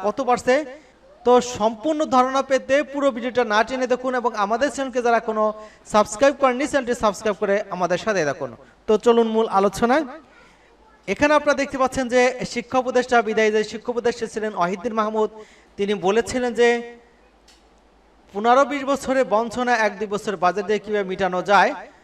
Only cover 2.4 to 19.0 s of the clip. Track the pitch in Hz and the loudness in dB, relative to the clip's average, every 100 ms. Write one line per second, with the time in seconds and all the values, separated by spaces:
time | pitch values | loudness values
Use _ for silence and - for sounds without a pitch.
2.4 | 269 262 254 269 294 285 277 240 233 240 | 0 -2 2 0 0 0 0 0 -2 -2
3.4 | 233 208 226 262 254 247 254 254 240 220 | 2 2 2 -2 -2 0 0 -2 -2 -2
4.4 | 202 226 277 285 269 247 233 226 233 214 | 0 0 0 -2 -4 -2 2 2 0 -2
5.4 | 214 214 214 - - 214 208 208 269 277 | -2 -2 -12 -20 -2 0 0 2 2 4
6.4 | 262 247 294 285 240 240 220 196 220 196 | 0 0 -2 -2 -2 -2 -2 -2 -4 -2
7.4 | 202 202 196 180 175 175 - 202 151 139 | 0 -2 -2 -4 -2 -2 -2 0 0 -2
8.4 | 135 113 - _ - 214 240 233 226 220 | -8 -12 -20 _ 0 2 4 4 4 0
9.4 | 220 190 202 - 233 269 277 302 - - | 0 2 0 0 0 0 -2 -10 -20 -20
10.4 | - _ _ _ _ _ - 196 294 302 | -20 _ _ _ _ _ -8 0 2 4
11.4 | 294 269 277 269 262 262 247 247 247 247 | 2 0 -2 -2 -2 -2 0 2 2 0
12.4 | 190 240 - 262 247 247 247 240 214 214 | -6 -8 -2 -2 0 0 2 2 2 2
13.4 | 220 214 214 220 - 240 233 226 226 - | 2 2 -2 -6 -6 -2 -2 -4 -6 -6
14.4 | 214 190 175 196 233 220 214 220 214 214 | -6 -2 -2 -2 -4 -2 -2 0 -2 -4
15.4 | - - _ - 196 208 175 214 226 254 | -20 -20 _ -6 -4 0 0 0 0 -2
16.4 | 247 220 240 240 233 240 _ _ _ _ | -2 2 2 2 -4 -16 _ _ _ _
17.4 | _ _ _ _ _ _ _ _ _ 196 | _ _ _ _ _ _ _ _ _ -2
18.4 | 226 254 269 285 269 269 | 4 4 4 0 -2 -4